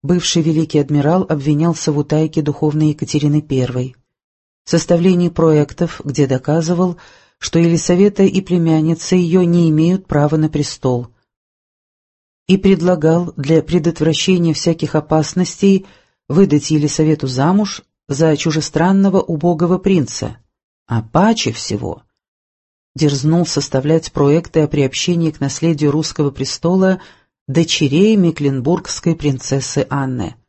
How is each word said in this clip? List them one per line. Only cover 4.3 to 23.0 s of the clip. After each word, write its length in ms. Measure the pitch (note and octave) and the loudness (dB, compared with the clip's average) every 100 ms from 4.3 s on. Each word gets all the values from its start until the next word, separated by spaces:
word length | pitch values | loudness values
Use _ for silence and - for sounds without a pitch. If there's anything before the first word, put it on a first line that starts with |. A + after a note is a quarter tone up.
| _ _ _ | _ _ _
составлении 640 | - E3+ - E3+ F3 F3 F3 | -2 -2 2 2 4 2 0
проектов, 720 | E3+ E3 D3+ D3 - E3+ - C#3+ | 2 2 4 0 -2 -6 -6 -8
где 200 | C3 C#3 | -2 0
доказывал, 720 | B2+ - D#3 D#3+ F3 F3+ F3+ - - _ _ | 0 0 -2 0 0 -2 -4 -16 -20 _ _
что 220 | - E3 | -4 0
Елисавета 640 | E3+ E3 - F3+ G3+ G3+ | 2 0 0 4 4 4
и 160 | G3 F#3+ | 2 2
племянница 760 | F#3+ F3 E3 D#3+ D#3 E3 - F#3 | -2 0 2 2 2 -2 0 0
её 260 | F3 F#3 | 2 2
не 260 | F3 F3 E3+ | 4 4 4
имеют 380 | D#3 D#3+ F#3+ F#3+ | 4 2 0 -2
права 300 | D3 D3 D#3+ | 0 2 2
на 100 | D#3 | 0
престол, 600 | D3 D3 - C3 B2 B2 _ _ _ _ _ _ _ _ _ _ _ _ _ - | -2 -4 -4 -4 -4 -6 _ _ _ _ _ _ _ _ _ _ _ _ _ 0
и 100 | F#3+ | 2
предлагал 760 | G3 F#3+ F3 F3 D#3 E3 F3 - | 4 2 2 2 2 2 -2 -8
для 260 | C#3 D#3+ | 0 0
предотвращения 920 | D#3 F3 D#3+ D#3+ D#3+ D3+ - F#3 E3+ | 2 0 0 0 -2 0 0 2 2
всяких 420 | D#3 - E3 D3+ D#3 | 0 -2 -2 -2 -4
опасностей 920 | - D#3 D3+ - F3+ - G3 F#3+ F#3+ _ _ _ _ | 0 -2 0 -2 -4 0 2 2 0 _ _ _ _
выдать 420 | D3 G3 D3 D3+ | 2 4 2 2
Елисавету 560 | D#3 D3 - D#3 D3+ C3+ | 0 0 0 0 0 -2
замуж 560 | B2 D3 G3 G3+ - _ _ _ | 0 2 2 0 -6 _ _ _
за 300 | C#3 D#3+ D3 | 0 2 2
чужестранного 840 | E3 D#3 D3+ D#3 E3+ G3 G3 F#3 | 0 -2 -4 0 2 2 2 0
убогого 580 | - D#3+ E3+ E3 E3+ F#3 | -2 -2 -2 0 0 0
принца, 580 | F#3+ F#3+ A#2+ - G#2+ A2+ _ _ _ _ _ | 2 0 0 -6 -10 -12 _ _ _ _ _
а 140 | A#2 | -6
паче 500 | A2+ D#3 G#3 A3+ B2 | -2 0 2 2 -2
всего 520 | A2+ - G#2+ - - _ _ _ _ _ _ _ _ _ | -6 -8 -8 -8 -12 _ _ _ _ _ _ _ _ _
дерзнул 500 | - | -2